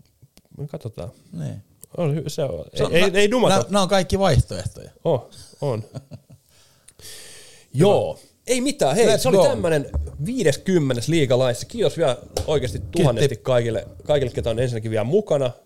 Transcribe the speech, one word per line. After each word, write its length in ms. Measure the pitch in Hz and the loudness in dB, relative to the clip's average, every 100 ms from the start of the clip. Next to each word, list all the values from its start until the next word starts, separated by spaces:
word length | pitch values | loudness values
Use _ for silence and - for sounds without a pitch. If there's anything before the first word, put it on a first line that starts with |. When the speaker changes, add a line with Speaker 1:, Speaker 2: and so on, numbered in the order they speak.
| _ _ _ _ _ - | _ _ _ _ _ -14
Speaker 1:
Me 100 | 147 | -12
katsotaan. 440 | 156 107 - 87 - - 170 | -12 -12 -12 -14 -14 -16 -10
Speaker 2:
Niin. 240 | 139 104 - - - - | -10 -10 -16 -20 -14 -4
Speaker 1:
On 200 | 156 151 | -2 -2
hy-, 60 | 151 | -6
se 140 | - | -6
on. 220 | 139 - - - | -6 -6 -8 -4
Speaker 2:
Se 80 | |
on, 100 | 202 | 0
Speaker 1:
Ei, 80 | 165 | 2
Speaker 2:
nä-, 60 | 190 | 2
Speaker 1:
ei, 140 | 190 | 2
ei 100 | 208 | 2
dumata. 260 | 247 196 196 | 4 4 2
Speaker 2:
nä-, 80 | - | 2
nää 120 | 202 | 0
on 80 | 180 | 2
kaikki 300 | 196 185 196 | 0 0 0
vaihtoehtoja. 720 | 190 127 - 92 - - - _ | 2 2 2 -4 -8 -12 -20 _
Speaker 1:
On, 260 | 165 131 - - - - | -2 -2 -4 -20 -20 -8
on. 220 | 143 110 | -6 -4
<laughs> 1900 | - - - - _ - _ _ _ _ _ _ - - - - - - _ | -8 -16 -18 -20 _ -20 _ _ _ _ _ _ -20 -20 -20 -20 -20 -20 _
Joo. 460 | 131 196 151 85 - - _ - | 2 4 4 0 -8 -16 _ -2
Ei 140 | 254 | 0
mitään. 340 | 269 - 143 185 | 0 0 2 4
Hei, 100 | 214 | 4
Speaker 2:
Let's 100 | 214 | 4
Speaker 1:
se 120 | 254 | 4
oli 80 | 196 | 4
Speaker 2:
go. 100 | 151 | 4
Speaker 1:
tämmönen 420 | 220 175 151 - - - 131 170 | 2 0 0 -2 -6 -6 -8 -6
viideskymmenes 840 | 254 156 - - 175 135 120 127 | 0 0 0 0 0 2 -2 0
liigalaissa. 580 | 165 131 123 131 117 - | 0 2 2 2 -2 -6
Kiitos 320 | 233 170 160 | -2 -2 0
vielä 200 | 147 120 - - - | -2 -2 -6 -6 -2
oikeesti 320 | 147 123 123 | -2 -2 -8
Speaker 2:
Kiitti. 180 | - 175 | -6 0
Speaker 1:
tuhannesti 380 | 151 113 139 117 | 2 2 0 -2
kaikille, 500 | 131 123 117 104 - - | 0 0 0 -4 -8 -10
kaikille, 300 | - 147 123 | -2 0 0
ketä 160 | - 117 | -4 -4
on 100 | 113 | -2
ensinnäkin 320 | 127 113 110 | -2 -4 -4
vielä 120 | 110 | -2
mukana, 480 | 113 202 208 147 123 - | 0 0 2 0 -2 -6